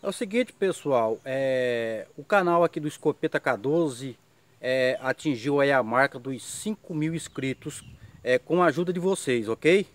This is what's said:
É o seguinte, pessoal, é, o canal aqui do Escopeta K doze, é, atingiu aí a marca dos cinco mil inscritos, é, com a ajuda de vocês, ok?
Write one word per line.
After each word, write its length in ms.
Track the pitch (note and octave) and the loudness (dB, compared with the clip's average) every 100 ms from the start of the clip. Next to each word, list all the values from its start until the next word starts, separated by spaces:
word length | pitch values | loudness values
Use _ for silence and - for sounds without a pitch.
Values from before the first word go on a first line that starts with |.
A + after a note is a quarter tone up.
É 60 | - | -8
o 60 | |
seguinte, 400 | F#3+ A3 A3+ B3+ | -6 -4 -2 -2
pessoal, 640 | - G3 E3 D3 B2+ A2+ A2+ - | -2 -2 -2 0 2 2 -2 -4
é, 800 | C3 C3+ C3 B2 A#2+ A2+ A2 - - | -4 0 0 0 -2 -2 -6 -10 -16
o 80 | |
canal 400 | C#3+ G3+ F3+ E3+ | 0 2 4 4
aqui 160 | E3+ - | 2 0
do 80 | D3+ | -8
Escopeta 500 | - D3+ - D#3 D3+ | -2 -2 0 -2 -2
K 200 | - A#2+ | -2 -2
doze, 600 | A#2+ D#3+ D#3+ A#2 C3+ A2+ _ _ _ _ | 0 0 0 -4 -12 -14 _ _ _ _
é, 360 | B2 C3 B2+ C3 | -2 0 0 0
atingiu 580 | C3 C3 D#3 B2 B2 C#3+ | -2 -4 -2 -2 0 2
aí 140 | C#3 | 4
a 100 | C#3 | 2
marca 340 | A2+ A#2+ C#3 C3+ | 2 2 2 0
dos 240 | B2 B2+ | -10 -10
cinco 540 | - - G#3+ G#3+ - D#3+ | -10 -10 -8 -8 -8 -4
mil 180 | D#3 | -4
inscritos, 720 | E3 - - C3+ C3 D#3 - - - - - | -4 -8 -6 -6 -6 -10 -14 -18 -20 -20 -12
é, 160 | - B2+ | 0 0
com 240 | - E3+ | 2 2
a 40 | F3 | 4
ajuda 260 | D3+ F3 | 2 -2
de 60 | F3+ | -2
vocês, 500 | F3+ G3 - B2 G#2+ | 0 -2 0 -2 0
ok? 360 | A2+ D3+ F#3 G3 | 0 4 4 2